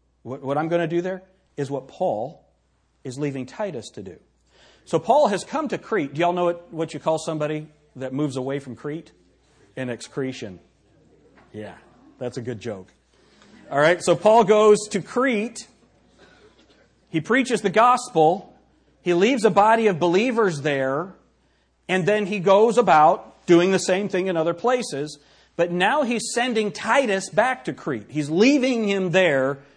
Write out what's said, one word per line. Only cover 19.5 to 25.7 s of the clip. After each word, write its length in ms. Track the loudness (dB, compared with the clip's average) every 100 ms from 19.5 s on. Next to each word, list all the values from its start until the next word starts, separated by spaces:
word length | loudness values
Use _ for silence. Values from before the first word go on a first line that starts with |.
| 4 4 4 2
of 100 | 0
believers 640 | 0 2 0 0 0 -2
there. 540 | -2 -2 -2 -4 -6 -14 _ _ _ _ _ _ -4
And 180 | -2 0
then 200 | 0 0
he 140 | -2
goes 380 | 4 6 6 4
about 520 | 4 6 6 4 -4 -6 4
doing 260 | 4 4
the 80 | 2
same 280 | 0 -2 -2
thing 200 | -2 -2
in 100 | -2
other 160 | -2
places. 640 | -2 -2 -2 -2 -8 -8 -12 _ _ _ -4
But 160 | -2